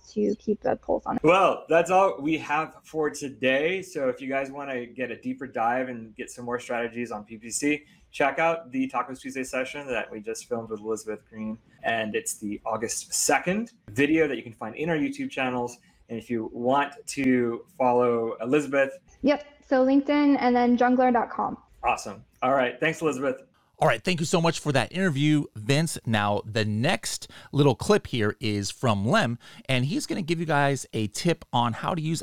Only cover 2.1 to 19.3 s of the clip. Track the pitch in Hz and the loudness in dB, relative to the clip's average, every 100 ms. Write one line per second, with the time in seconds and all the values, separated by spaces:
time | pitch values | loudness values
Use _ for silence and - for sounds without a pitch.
2.1 | - 147 156 127 151 156 - - 156 151 | 2 -2 -2 -2 -2 -4 -10 -8 -4 -4
3.1 | 143 139 110 127 135 156 190 185 151 131 | -4 -10 -2 2 2 0 -2 -6 -2 -2
4.1 | 123 135 135 135 139 139 127 117 110 120 | -2 -4 -4 -4 -8 -8 -8 -8 -8 -8
5.1 | 113 127 127 135 120 113 127 127 120 113 | -6 -8 -8 -8 -2 0 0 -4 -8 -12
6.1 | 107 117 - 120 120 - 120 117 117 113 | -14 -14 -12 -6 -6 -4 -4 -4 -6 -8
7.1 | 107 104 110 117 - 147 147 - _ _ | -10 -12 -16 -10 -4 -2 -2 -6 _ _
8.1 | - 139 135 165 165 127 131 131 123 123 | -2 0 2 0 0 -4 -4 -2 -2 -4
9.1 | 127 135 135 127 127 127 143 139 113 - | -8 -10 -8 -6 -4 -6 -8 -6 -6 -6
10.1 | 110 107 110 - 117 113 107 110 107 110 | -8 -8 -10 -6 -6 -6 -8 -6 -6 -6
11.1 | 107 _ 110 110 110 _ _ 127 113 107 | -10 _ -10 -10 -10 _ _ -4 -4 -2
12.1 | 110 - - 104 - 113 107 113 - - | -4 -6 -8 -8 -8 -6 -6 -6 -8 -6
13.1 | - - 139 175 202 233 _ - 104 143 | -2 2 2 0 -4 -6 _ -6 0 2
14.1 | 160 151 117 117 110 110 120 160 156 139 | 2 2 -2 -8 -10 -10 -6 -2 -2 -2
15.1 | 139 135 139 131 123 120 - _ _ - | -4 -8 -4 -2 -2 -6 -10 _ _ -12
16.1 | 113 110 117 110 120 120 139 143 - - | -12 -4 -4 -4 -2 2 2 0 -6 -10
17.1 | 139 131 127 120 117 - - 127 120 123 | -2 2 2 2 -4 -8 0 4 4 4
18.1 | 117 117 - 120 151 135 139 135 - _ | 2 -2 -4 0 0 2 0 0 -2 _
19.1 | _ 277 | _ 0